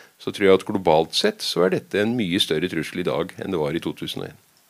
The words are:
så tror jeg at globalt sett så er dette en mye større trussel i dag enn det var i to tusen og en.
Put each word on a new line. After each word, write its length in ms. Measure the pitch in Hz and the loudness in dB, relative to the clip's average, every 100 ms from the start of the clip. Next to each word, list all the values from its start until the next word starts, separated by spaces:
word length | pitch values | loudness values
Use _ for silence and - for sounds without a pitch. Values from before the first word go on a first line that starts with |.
| - _ | -20 _
så 140 | - | -8
tror 160 | - 98 | 2 6
jeg 100 | 95 | 6
at 80 | - | 4
globalt 480 | 104 87 78 82 | -2 4 4 2
sett 320 | - 208 220 - | 0 -2 -2 -4
så 220 | 85 92 | 0 2
er 100 | 151 | 0
dette 220 | - 98 | -2 -2
en 160 | 107 123 | 0 0
mye 240 | 92 85 | 0 0
større 280 | - 80 85 | 0 0 -2
trussel 340 | 82 76 90 85 | -4 -6 -4 -4
i 40 | |
dag 260 | 67 85 - | -2 -4 -8
enn 140 | - | -6
det 60 | 78 | -2
var 160 | 73 82 | -2 -2
i 80 | |
to 100 | 82 | -6
tusen 320 | - - - - | -8 -10 -10 -10
og 60 | |
en. 80 | - _ _ _ | -14 _ _ _